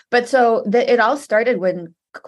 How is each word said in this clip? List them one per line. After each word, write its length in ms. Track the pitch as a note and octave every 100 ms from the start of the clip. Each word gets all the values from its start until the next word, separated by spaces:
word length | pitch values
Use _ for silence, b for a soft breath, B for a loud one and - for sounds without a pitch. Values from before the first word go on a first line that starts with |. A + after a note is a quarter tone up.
| _
But 160 | A#3+ A#3+
so 360 | C4+ A#3+ A3+ G#3
the, 260 | A#3 -
it 60 | A#3+
all 180 | A3 C#4+
started 400 | - G#3+ A#3 G#3
when, 360 | F#3 F3 E3+ _ _ -